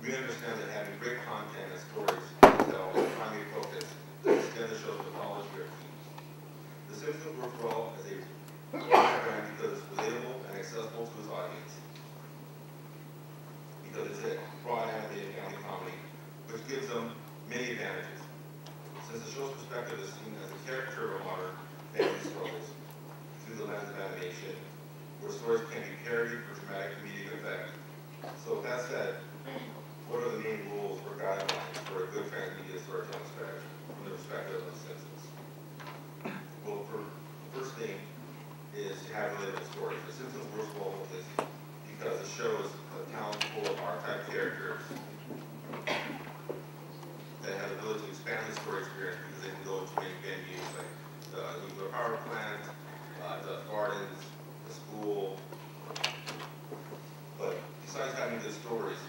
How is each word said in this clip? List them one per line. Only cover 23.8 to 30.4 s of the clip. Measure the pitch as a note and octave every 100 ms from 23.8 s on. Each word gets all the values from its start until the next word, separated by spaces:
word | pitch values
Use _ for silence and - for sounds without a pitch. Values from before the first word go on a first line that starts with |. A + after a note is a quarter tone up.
| G2+
of | G2
animation, | F#2+ F2+ F2+ - - - - - - - - -
where | G2+
stories | G2+ A2+ A#2 A2+
can | -
be | - -
parodied | A#2+ A#2 A#2 A#2
for | A#2 G2+ G2
dramatic | G2 G2 G2+
comedic | G2+ G2 - -
effect. | - F#2+ - - - - - - D3 -
So | D3+ C#3+
with | B2+
that | B2 B2
said, | C3+ - - - - C3+ B2+ A2+ - - - -
what | A#2+
are | A#2+
the | A2